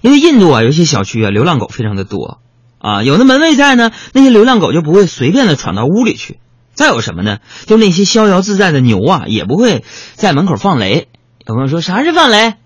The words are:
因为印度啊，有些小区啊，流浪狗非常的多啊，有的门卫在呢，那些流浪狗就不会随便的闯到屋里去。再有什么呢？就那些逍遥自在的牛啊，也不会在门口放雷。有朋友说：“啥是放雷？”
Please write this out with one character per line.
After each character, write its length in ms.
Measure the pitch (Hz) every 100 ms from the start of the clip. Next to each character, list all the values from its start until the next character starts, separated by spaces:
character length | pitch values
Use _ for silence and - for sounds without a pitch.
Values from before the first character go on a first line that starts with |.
因 100 | -
为 80 | 285
印 200 | 330 269
度 100 | 180
啊， 140 | 120
有 80 | 113
些 140 | 151 165
小 180 | 113
区 200 | 98 113
啊， 60 | 104
流 140 | 101
浪 160 | 139 143
狗 80 | 101
非 160 | -
常 120 | 110 98
的 80 |
多 360 | 92 101 - - _ _ _ _
啊， 240 | - 101
有 140 | 120 160
的 80 | 262
门 140 | 262
卫 160 | 320 277
在 200 | 285 247
呢， 160 | 226 - -
那 120 | 262
些 80 | 269
流 120 | 220
浪 160 | 240 240
狗 140 | 160
就 80 | 147
不 100 | 147
会 140 | 185 190
随 240 | - 131
便 140 | 233 233
的 100 | 143
闯 200 | - 92
到 100 | 123
屋 180 | 202
里 120 | 226 -
去。 240 | - - _ _ _
再 140 | - 302
有 120 | 123
什 160 | 107 85
么 60 |
呢？ 140 | 101 104 _ - -
就 100 | 220
那 120 | 208
些 140 | 165
逍 240 | 196 226 214
遥 140 | 185
自 160 | 196 196
在 160 | 190
的 80 | 143
牛 200 | 123 101 120
啊， 180 | 175 -
也 180 | 107 85
不 100 | 160
会 300 | 240 139 - - - -
在 180 | 202
门 120 | 143 185
口 120 | 113
放 200 | 196 143
雷。 300 | 95 131 - _ _ _ -
有 80 | 113
朋 80 |
友 60 | 135
说 100 | 165
：“啥 240 | 165 190
是 80 | 311
放 180 | 330 285
雷？” 260 | 214 226 220